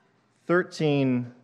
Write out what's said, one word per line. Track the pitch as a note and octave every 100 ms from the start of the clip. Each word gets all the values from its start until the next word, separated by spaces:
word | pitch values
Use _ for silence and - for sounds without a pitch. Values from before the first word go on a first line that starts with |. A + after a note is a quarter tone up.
| _ _ _ _ -
thirteen | F3 F3+ - D#3 C#3+ C3+ B2 A#2+ -